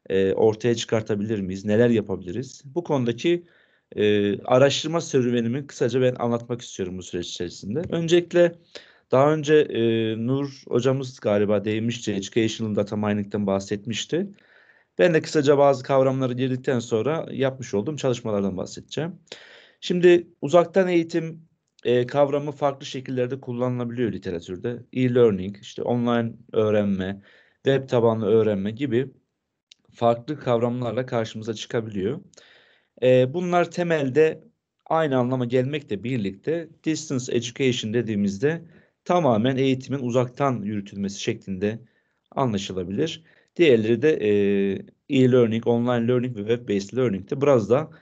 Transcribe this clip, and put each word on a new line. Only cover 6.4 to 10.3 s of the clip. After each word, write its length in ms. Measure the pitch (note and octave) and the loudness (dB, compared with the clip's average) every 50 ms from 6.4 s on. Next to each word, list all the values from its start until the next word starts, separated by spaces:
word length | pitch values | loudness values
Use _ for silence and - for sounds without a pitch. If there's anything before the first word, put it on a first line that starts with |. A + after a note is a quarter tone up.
| A#2+ - B2 A#2 | -4 -6 -10 -10
istiyorum 360 | - - - - F#2+ F2+ F#2 F#2 | -10 -14 -10 -8 -8 -8 -8 -10
bu 60 | F2 | -12
süreç 240 | - - F2+ F2 - | -8 -8 -8 -8 -8
içerisinde. 520 | - - F2+ E2+ D#2+ - - F#2+ G#2+ D3+ F3+ F#3 | -8 -8 -8 -10 -10 -12 -10 -8 -6 -6 -6 -4
Öncelikle 640 | E3 E3+ E3+ D#3+ E3+ F3 F3 E3+ F3 F3 F3 E3+ E3+ - _ _ - - - _ _ _ _ - | -4 -4 0 2 2 2 2 2 2 4 4 4 2 -4 _ _ -20 -20 -20 _ _ _ _ 0
daha 220 | - B2+ C#3 D3 D#3 | 2 4 4 4 4
önce, 220 | D#3 D3 C#3+ D#3 | 2 2 4 4
e, 260 | D3+ C#3 - - A2+ A2+ A#2 A2+ A2+ A2+ A2 A2 A2 A2+ | 4 4 2 0 0 2 2 2 2 0 -2 -2 -4 -2
Nur 360 | B2 | -2